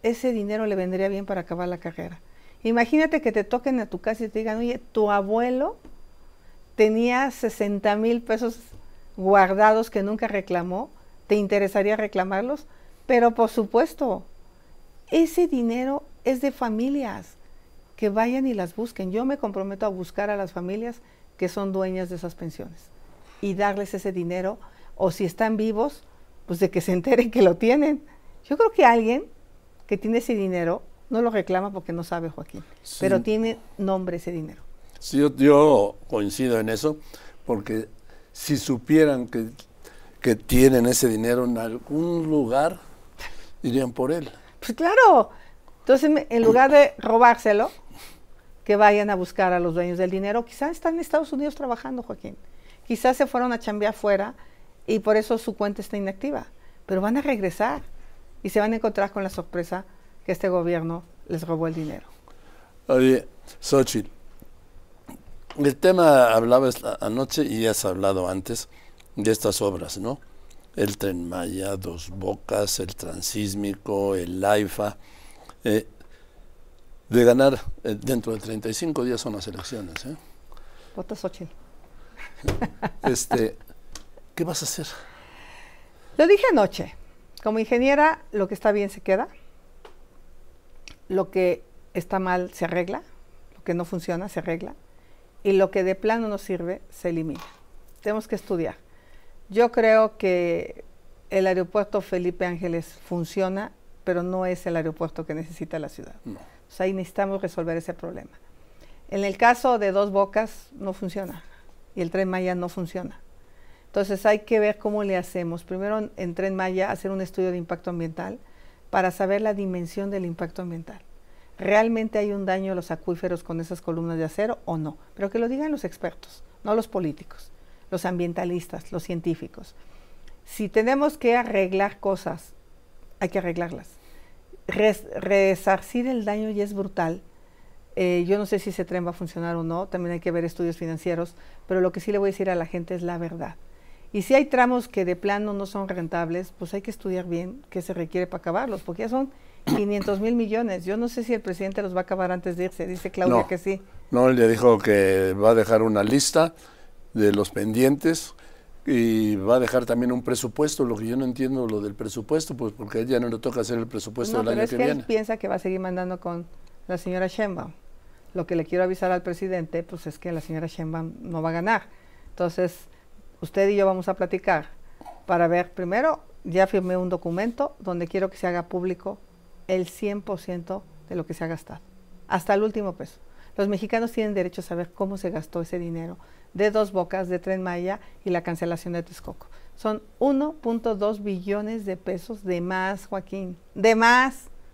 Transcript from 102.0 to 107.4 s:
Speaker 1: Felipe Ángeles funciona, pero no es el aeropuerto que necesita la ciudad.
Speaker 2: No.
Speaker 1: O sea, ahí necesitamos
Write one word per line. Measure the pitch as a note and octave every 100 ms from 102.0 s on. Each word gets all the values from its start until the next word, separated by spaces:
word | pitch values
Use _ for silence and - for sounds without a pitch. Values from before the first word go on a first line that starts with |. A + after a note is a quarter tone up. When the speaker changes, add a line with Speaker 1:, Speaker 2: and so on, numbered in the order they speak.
Speaker 1:
Felipe | F#3 F3+ F3+ E3+
Ángeles | F3+ E3+ F3+ E3+ E3 - -
funciona, | F3 E3 G3 F#3 F#3+ A3+ - - -
pero | - F3
no | F3+ F#3
es | F#3 F3+ F3+
el |
aeropuerto | E3 D#3+ D#3 D#3+ -
que | D#3+
necesita | D3+ D#3+ E3+ D#3 E3
la | D3
ciudad. | - - -
Speaker 2:
No. | B2 F#2+
Speaker 1:
O | - - _
sea, | -
ahí | F#3
necesitamos | F#3+ F3 - G3 G3